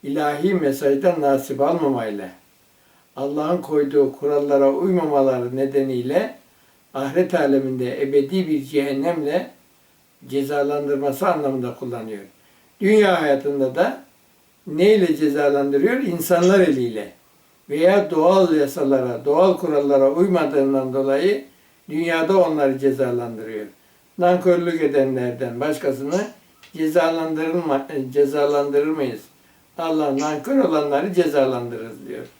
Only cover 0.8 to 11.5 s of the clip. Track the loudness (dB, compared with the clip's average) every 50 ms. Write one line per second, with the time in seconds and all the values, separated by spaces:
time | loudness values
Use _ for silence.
0.8 | 0 0 0 2 2 2 2 2 2 2 2 2 0 -4 -2 -2 0 0 0 0
1.8 | 0 0 0 -2 -4 -6 -8 -8 -10 -12 -16 _ _ _ _ _ _ _ _ _
2.8 | _ _ _ _ _ _ _ -8 -6 -4 -4 -4 -2 -2 -2 -2 -2 -2 0 0
3.8 | 0 2 4 2 2 2 0 -4 -2 0 0 0 0 2 2 4 4 4 4 2
4.8 | 0 2 2 2 0 2 2 2 2 2 2 0 -4 -6 -4 -4 -4 0 0 0
5.8 | 0 0 -2 -4 -4 0 0 -2 -2 -2 -8 -14 _ _ _ _ _ _ _ _
6.8 | _ _ _ -8 -8 -4 0 -2 -2 0 0 0 2 2 2 2 0 -2 -4 -4
7.8 | -4 -4 -4 -4 -4 0 2 0 0 2 -2 -2 -2 0 -2 -4 -4 -2 -2 -2
8.8 | -2 -2 -2 -2 -2 -2 -2 -2 -4 -2 -2 -4 -4 -6 -14 _ _ _ _ _
9.8 | _ _ _ _ _ _ _ _ -18 -6 -4 -4 -4 -2 -2 -2 -2 -2 -2 -4
10.8 | -2 -2 -4 -2 -2 -4 -4 -2 -2 -2 0 0 -2 -4